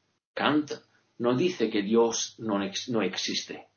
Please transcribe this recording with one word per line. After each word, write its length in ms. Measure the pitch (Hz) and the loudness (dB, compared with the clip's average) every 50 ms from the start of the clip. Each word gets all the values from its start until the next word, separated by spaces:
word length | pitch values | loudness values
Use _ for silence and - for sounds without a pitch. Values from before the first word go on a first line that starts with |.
| _ _ _ _ _ _ - | _ _ _ _ _ _ -6
Kant 380 | - 101 127 147 151 147 - 151 - _ _ _ _ _ _ _ - | 0 2 2 2 2 0 -2 -8 -12 _ _ _ _ _ _ _ -2
no 160 | 120 123 127 | 0 2 2
dice 340 | 123 120 117 - - 113 107 | 4 2 0 2 0 -2 0
que 120 | 110 104 | 0 -2
Dios 520 | 98 104 113 117 117 113 113 - - - - - | 0 4 4 4 4 4 2 -2 -6 -6 -8 -8
no 240 | 110 110 101 101 | -4 -2 -2 0
ex-, 260 | 98 98 - - - 127 | -2 -2 -6 -8 -6 -2
no 140 | 117 107 | 0 0
existe, 640 | 95 92 - - - 92 92 - - - - - - _ _ | 0 0 -2 -4 -4 -4 -4 -4 -6 -8 -12 -14 -14 _ _